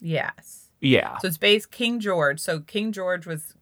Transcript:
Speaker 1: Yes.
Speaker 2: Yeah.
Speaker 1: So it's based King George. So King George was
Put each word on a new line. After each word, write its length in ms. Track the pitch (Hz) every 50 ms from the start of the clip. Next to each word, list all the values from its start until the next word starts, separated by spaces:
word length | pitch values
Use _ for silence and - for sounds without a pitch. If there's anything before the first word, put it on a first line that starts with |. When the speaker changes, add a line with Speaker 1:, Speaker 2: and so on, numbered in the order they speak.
Speaker 1:
Yes. 720 | 202 165 160 147 - - - - - - - - - _ _ _
Speaker 2:
Yeah. 380 | - 135 131 107 - - - -
Speaker 1:
So 100 | - 151
it's 100 | 160 -
based 320 | - 208 208 220 214 -
King 300 | - - 240 233 240 233
George. 400 | 208 208 185 170 151 143 139 151
So 200 | - - 170 156
King 300 | 151 - - 202 214 220 208
George 340 | 196 185 180 180 180 165
was 280 | 175 165 156 - - - _